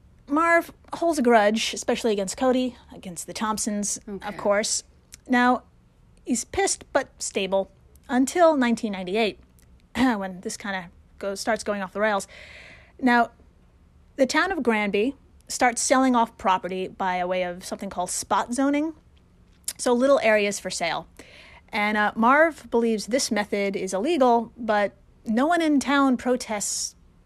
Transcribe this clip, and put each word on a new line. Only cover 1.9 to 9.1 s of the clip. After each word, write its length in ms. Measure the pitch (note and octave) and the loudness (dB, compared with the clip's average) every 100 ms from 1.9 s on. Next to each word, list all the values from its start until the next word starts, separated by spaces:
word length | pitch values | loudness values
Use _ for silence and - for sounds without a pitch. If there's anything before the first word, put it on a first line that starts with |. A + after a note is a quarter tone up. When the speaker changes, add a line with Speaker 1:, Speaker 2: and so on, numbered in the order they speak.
| A#3+ A#3 | -2 -2
Speaker 1:
against 240 | G3+ F#3 - | -2 -4 -2
Cody, 380 | C4 B3+ B3+ - - F3 | 0 2 -2 -6 -18 -18
against 320 | F#3+ E3 - | -14 -14 -12
the 60 | |
Thompsons, 640 | - A3 G#3+ A3 G#3 G3+ - - | -6 -6 -4 -4 -4 -6 -8 -10
Speaker 2:
Okay. 200 | F#3+ G#3 | -12 -12
Speaker 1:
of 100 | - | -4
course. 460 | G#3 G3+ A3+ - - _ _ - - | 0 0 0 -6 -8 _ _ -20 -2
Now, 360 | B3 B3 B3+ - _ _ _ _ _ - | 2 4 2 -4 _ _ _ _ _ -4
he's 200 | A#3+ - | -4 -2
pissed 400 | - G4 - - | -2 -2 -2 -4
but 160 | C#4 C4 - | -4 -4 -8
stable 500 | - A3 F#3 G3 F#3+ _ _ - - | -8 -6 -2 -2 -2 _ _ -20 -4
until 460 | B3+ C4+ F4+ E4 D4 | 0 0 4 4 6
nineteen 360 | A#3+ A3+ A3 | 2 0 -4
ninety-eight, 480 | F#3+ F3+ | -6 -4